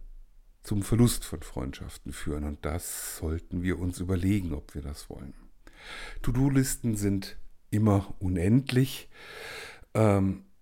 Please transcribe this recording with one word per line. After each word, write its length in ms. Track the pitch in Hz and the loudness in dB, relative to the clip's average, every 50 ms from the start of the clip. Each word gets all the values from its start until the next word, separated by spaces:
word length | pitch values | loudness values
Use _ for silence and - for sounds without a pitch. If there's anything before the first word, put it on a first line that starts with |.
| - - - - - - - - - - - _ - | -16 -16 -16 -18 -18 -20 -20 -20 -20 -20 -20 _ -6
zum 180 | - 107 101 | -2 -2 0
Verlust 440 | 98 - 117 110 120 113 - - - | 0 4 6 6 6 6 4 2 -4
von 160 | - - 82 | -6 -8 -10
Freundschaften 720 | - - - 62 64 67 - - - 67 - - - - - | -10 -8 -8 -6 -6 -6 -6 -8 -12 -14 -14 -14 -12 -12 -10
führen. 320 | - - 80 73 76 73 | -6 -4 -4 -4 -2 -4
Und 200 | 73 73 - - | -4 -6 -4 -4
das 520 | 76 78 85 - - - - - - - | -4 -4 -4 -6 -8 -8 -8 -8 -10 -8
sollten 440 | - 82 80 82 82 - - - 87 | -6 -4 -2 -2 -4 -4 -4 -4 -2
wir 180 | 87 90 87 87 | 0 0 0 0
uns 200 | 90 87 87 - | -2 -4 -4 -2
überlegen, 540 | 90 90 95 87 90 98 104 101 87 82 71 | -2 0 0 2 2 2 2 2 0 -2 -4
ob 220 | 73 - - - | -6 -8 -8 -10
wir 60 | 73 | -8
das 280 | 76 71 69 - - - | -8 -8 -10 -10 -12 -14
wollen. 240 | - - 67 67 - - - - - - - - - - - - - - - - - - | -14 -12 -14 -14 -16 -16 -20 -20 -20 -20 -20 -20 -20 -18 -16 -14 -14 -12 -12 -12 -8 -4
To-Do-Listen 760 | - 131 113 127 135 143 135 135 131 135 - - - 117 107 | 0 0 2 4 4 4 6 4 4 2 0 -2 -2 -2 0
sind 420 | 101 101 98 98 98 - - - - - - - - - - | 2 2 2 2 0 -2 -6 -10 -10 -10 -10 -12 -16 -8 -4
immer 460 | - 107 110 107 98 101 98 - - - | 0 4 6 6 6 4 4 0 -6 -4
unendlich. 920 | 95 90 90 85 87 101 117 139 131 - 123 127 135 135 - - - - - - - - - - - - - - - - - - - - - | -2 0 2 2 4 6 6 4 4 4 2 2 2 2 0 -6 -12 -14 -18 -20 -18 -16 -16 -14 -14 -12 -12 -12 -14 -14 -16 -18 -12 -2 2
Ähm, 500 | 107 110 104 101 98 98 95 92 - - - - - | 4 6 6 6 6 4 2 0 -2 -8 -18 -20 -20